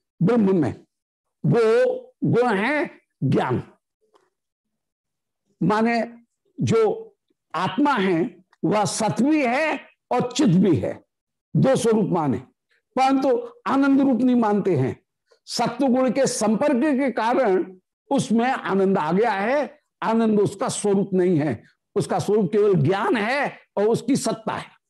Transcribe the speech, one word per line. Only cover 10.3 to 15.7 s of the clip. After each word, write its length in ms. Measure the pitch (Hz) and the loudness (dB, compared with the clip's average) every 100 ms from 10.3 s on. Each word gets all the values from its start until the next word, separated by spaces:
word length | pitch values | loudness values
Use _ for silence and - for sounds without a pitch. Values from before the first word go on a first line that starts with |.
चित 180 | - 285 | 0 2
भी 260 | 170 202 127 | 4 2 0
है, 180 | - - _ _ _ _ _ 147 | -2 -10 _ _ _ _ _ 0
दो 200 | 254 254 | 2 2
स्वरूप 340 | 233 220 156 | 2 0 0
माने, 260 | 170 147 107 - _ _ _ _ 247 | -2 -2 -4 -8 _ _ _ _ -2
परंतु 340 | 262 269 269 240 - - 190 | 2 2 2 -2 -4 -10 -2
आनंद 340 | 269 277 277 | 0 2 4
रूप 200 | 277 226 | 2 2
नहीं 140 | 254 240 | 2 2
मानते 380 | 214 208 190 151 | 2 0 0 0
हैं। 180 | 127 - _ _ _ _ - | -2 -6 _ _ _ _ -12
सत्व 400 | - 233 | -4 -4